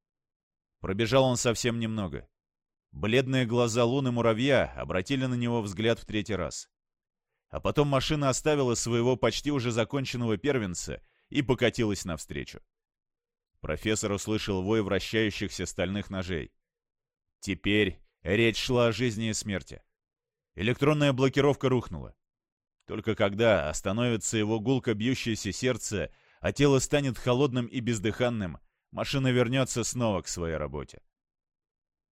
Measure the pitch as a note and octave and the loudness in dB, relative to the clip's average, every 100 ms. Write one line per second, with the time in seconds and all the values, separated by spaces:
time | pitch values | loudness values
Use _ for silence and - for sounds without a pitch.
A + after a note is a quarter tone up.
0 | _ _ _ _ _ _ _ _ - G2 | _ _ _ _ _ _ _ _ -6 -2
1 | A2 C3+ C3 A#2+ A#2+ A2 A#2+ A#2 A2+ A2 | 2 4 4 2 0 0 0 -2 -4 -4
2 | F#2 C2+ - _ _ _ _ _ _ C#2+ | -6 -8 -14 _ _ _ _ _ _ -4
3 | G#2 C3+ C3 C3 A#2 A#2+ A#2+ A2+ A#2+ C3+ | 2 2 2 0 2 2 2 2 2 2
4 | C3 A#2+ A2+ A2 C3+ B2 D2 B1 C2+ F2+ | 0 2 2 2 4 2 2 -4 -4 -4
5 | F#2 C3+ C3 B2 A#2+ A#2+ G#2 F#2 A2+ A#2 | -2 -2 -2 -2 -2 -2 -2 0 0 0
6 | - G#2+ G2+ F#2+ D#2 - - _ _ _ | -2 -4 -2 -4 -4 -8 -14 _ _ _
7 | _ _ _ _ _ - F#2+ B2 C#3+ C3+ | _ _ _ _ _ -6 0 2 4 2
8 | - D3+ C#3 B2 D#3 D3 B2+ A2+ A#2 A#2 | 0 0 0 0 2 2 2 0 0 2
9 | A#2+ B2+ A#2 - C#3+ C#3+ A#2+ A2+ G#2+ C#3 | 2 2 2 0 -2 -2 0 0 0 -2
10 | B2+ A#2+ A#2+ G2+ C#3+ C3+ G2 E2+ - C2 | -4 -2 -2 0 0 0 -2 -6 -8 -10
11 | - _ - D3 B2 B2 A#2 - G#2+ G2 | -14 _ -6 -2 0 2 2 2 0 -2
12 | F#2 D#2+ - D2 B1 - - _ _ _ | -4 -8 -8 -10 -10 -14 -20 _ _ _
13 | _ _ _ _ _ _ - D#2 A2 G#2+ | _ _ _ _ _ _ -8 -4 0 0
14 | G#2 G2+ - G#2+ - F#2 F#2+ A2+ F#2 F#2+ | 0 -2 -2 -2 0 -2 0 0 0 -2
15 | - A2 G#2+ - G2+ - F2+ - F2+ G2+ | 0 0 0 -2 -6 -6 -6 -4 -4 -4
16 | - G2 F2+ E2 A#1 _ _ _ _ _ | -6 -8 -6 -6 -8 _ _ _ _ _
17 | _ _ _ _ - C3 G3 G#2+ G2 - | _ _ _ _ -6 -2 2 4 2 -2
18 | _ _ E2 G#2+ A#2 G#2 - B2 A#2 G#2+ | _ _ 0 2 2 2 0 2 2 2
19 | B2 G2+ A2+ G2+ G#2+ F#2 - - _ _ | -2 -2 -4 -4 -4 -6 -8 -18 _ _
20 | _ _ _ _ _ - G#2+ A#2+ C#3 D3+ | _ _ _ _ _ -4 -2 2 2 4
21 | C#3+ B2+ C3+ C#3 C#3+ C3+ C3+ B2 - D#2 | 2 2 2 4 2 2 0 0 -2 -10
22 | A#1 - _ _ _ _ _ _ - G#2 | -14 -18 _ _ _ _ _ _ -10 -6
23 | A2+ G#2 G2+ G2+ A#2 F#2 D2 D2+ G2 A2 | -2 2 2 4 6 6 2 -4 -4 0
24 | B2 A2+ - A2 G#2 A2+ G#2 C3 B2 G#2 | 0 0 0 0 2 0 2 0 0 0
25 | A#2 B2 A#2+ G#2+ G2+ - B2+ B2 - G2+ | 0 -2 -2 -4 -4 -2 -2 -2 -4 -4
26 | C#2+ - _ _ G2 A2+ C#3+ C3+ - D3 | -4 -8 _ _ -2 2 4 4 2 0
27 | C#3 A2 B2+ B2 C#3+ B2 A#2+ B2+ A2+ A2 | 0 -2 0 2 2 0 -4 -4 -2 -2
28 | G#2+ G2+ B2 A2+ F#2 C2+ _ _ _ - | -2 0 0 -2 -6 -8 _ _ _ -6
29 | A#2 C#3+ C3 B2 A#2 C3+ B2+ A#2+ G#2+ B2 | -2 0 4 4 4 2 0 -2 -4 0
30 | A#2 F#2 - F2 E2 D#2 D2 C#2+ C2 - | 0 0 -2 -4 -4 -4 -4 -8 -10 -16
31 | _ _ _ _ _ _ _ _ _ _ | _ _ _ _ _ _ _ _ _ _
32 | _ | _